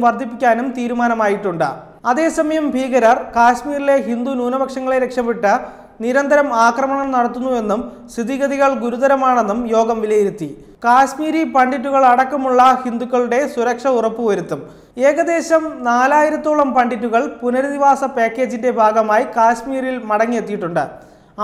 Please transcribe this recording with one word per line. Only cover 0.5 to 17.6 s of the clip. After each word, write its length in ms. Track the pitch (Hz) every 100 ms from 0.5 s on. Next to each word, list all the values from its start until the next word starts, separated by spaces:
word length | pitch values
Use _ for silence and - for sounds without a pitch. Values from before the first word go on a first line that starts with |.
| 226 262 247
തീരുമാനമായിട്ടുണ്ട്. 920 | 240 240 240 226 208 202 202 170 147 127 - - 226
അതേസമയം 540 | 262 330 320 302 311 294
ഭീകരർ 440 | 247 262 254 226 - - 233
കാശ്മീരിലെ 600 | 240 240 294 285 277 277 208
ഹിന്ദു 240 | 240 254 262
ന്യൂനപക്ഷങ്ങളെ 580 | 247 262 262 262 262 262
രക്ഷപ്പെട്ട് 500 | 254 254 240 220 202 240 - - - -
നിരന്തരം 460 | 226 262 277 294 277 233 233
ആക്രമണം 420 | 233 269 277 277 254
നടത്തുന്നുവെന്നും 640 | 233 247 262 247 208 214 247 - -
സ്ഥിതിഗതികൾ 580 | - 226 269 277 277 269 254
ഗുരുതരമാണെന്നും 800 | 233 233 269 269 262 247 214 226 240 226
യോഗം 220 | 226 226
വിലയിരുത്തി. 440 | 214 214 202 - 151 - - - 233
കാശ്മീരി 560 | 254 269 277 311 320 294 262
പണ്ഡിറ്റുകൾ 480 | 254 269 277 269 254
അടക്കമുള്ള 500 | 247 262 285 262 254 254 247
ഹിന്ദുക്കളുടെ 560 | 247 233 247 247 240 240 285
സുരക്ഷ 320 | 240 233 240 269 240
ഉറപ്പുവരുത്തും. 600 | 220 226 226 185 165 147 - - - - 269
ഏകദേശം 560 | 294 339 330 - 320 311 262 240
നാലായിരത്തോളം 840 | 240 262 302 302 302 311 302 285 247
പണ്ഡിറ്റുകൾ 480 | 240 233 233 226 285 285
പുനരധിവാസ 640 | 240 254